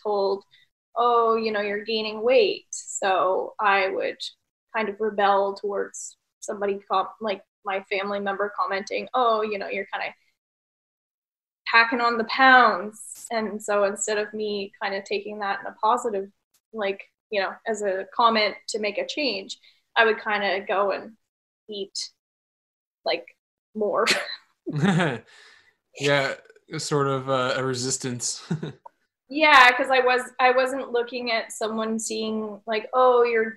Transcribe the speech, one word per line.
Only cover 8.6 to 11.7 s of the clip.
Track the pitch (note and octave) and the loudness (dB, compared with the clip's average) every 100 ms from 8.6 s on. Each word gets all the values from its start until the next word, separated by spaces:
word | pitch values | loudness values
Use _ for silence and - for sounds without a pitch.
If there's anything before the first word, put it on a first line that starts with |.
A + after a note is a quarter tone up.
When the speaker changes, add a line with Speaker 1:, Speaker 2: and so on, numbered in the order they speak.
| F#3 F#3+ - G3+ G3 | -4 -4 -4 -8 -4
Speaker 1:
"Oh, | B3+ A#3 A3 | 0 2 2
you | A3 G3+ | 0 -4
know, | F3 | -6
you're | G3 G3+ | -8 -8
kinda | G3 - - _ _ _ _ _ _ _ _ _ _ _ _ _ _ | -8 -8 -12 _ _ _ _ _ _ _ _ _ _ _ _ _ _
packing | - | 2